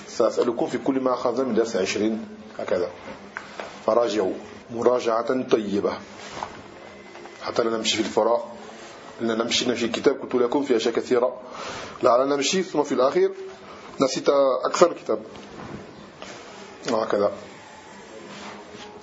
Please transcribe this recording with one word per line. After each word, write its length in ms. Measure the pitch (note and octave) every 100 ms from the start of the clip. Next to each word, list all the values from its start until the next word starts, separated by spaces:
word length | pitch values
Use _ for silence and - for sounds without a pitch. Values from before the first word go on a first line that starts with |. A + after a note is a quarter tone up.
| -
سأسألكم 600 | - A2 - A#2+ - D#3
في 100 | B2
كل 220 | C#3+ C3+
ما 140 | B2+
أخذنا 300 | B2+ B2+ A#2
من 80 | C3
الدرس 240 | A2 A2+ F#2
العشرين، 500 | F#2+ G#2 A2 G#2+ - - - -
هكذا. 300 | A2+ F#2+ F2 - - - - - - - - - -
فراجعوا 480 | A2 A#2 G#2+ F#2 - - - -
مراجعة 720 | A#2 A#2+ B2 A2+ A2+ A#2+ C3
طيبة. 500 | B2 A#2+ G2+ G2 F#2 - - - - - - - - - - - - - - -
حتى 200 | - -
لا 140 | A2+ A2+
نمشي 200 | G#2+ G#2+
في 60 |
الفراغ. 380 | G#2 - A2 A#2 - - - - - - - -
لأن 160 | A2+ A2
نمشي، 320 | A#2 - B2
نمشي 160 | A#2 A2+
الكتاب، 360 | A2+ C#3 C3
قلت 140 | - B2
لكم 280 | A#2+ C#3+
في 120 | C3+ A2+
أشياء 180 | A#2+
كثيرة. 480 | A#2 A2 B2 B2 - - - - - - -
لعلنا 320 | A#2+ B2 C#3 C#3+
نمشي، 280 | C3+ F#3+
ثم 200 | F3+ D3+
في 100 | C#3+
الأخير 380 | B2 C3+ E3+ F#3+ - - - - - - -
نسيت 280 | C3+ D#3+ D3+ C#3+ C3+ B2 C#3+
أكثر 260 | - E3+
الكتاب. 280 | - - A2 - - - - - - - - - - - - - - - - -
وهكذا. 400 | A2+ A2 G#2 G2+ G2+ - - - - - - - - - G3+ G3+ - - - - -